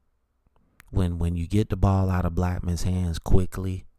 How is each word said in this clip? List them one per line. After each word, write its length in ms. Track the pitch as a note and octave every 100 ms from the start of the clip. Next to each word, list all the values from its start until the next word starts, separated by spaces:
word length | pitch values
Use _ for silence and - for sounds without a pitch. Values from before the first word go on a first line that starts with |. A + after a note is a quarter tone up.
| _ _ _ _ _ _ _ _ -
when, 300 | F#2 F2+ E2+
when 160 | E2+ E2+
you 120 | E2
get 220 | G2+ G#2+
the 80 | F#2
ball 320 | G2 F#2+ F#2+
out 160 | F2+ F2
of 100 | F2
Blackman's 480 | F2+ F2+ F2 E2+
hands 360 | F2+ F2+ F2 E2
quickly, 680 | - F#2+ F#2 - F#2+ F#2 -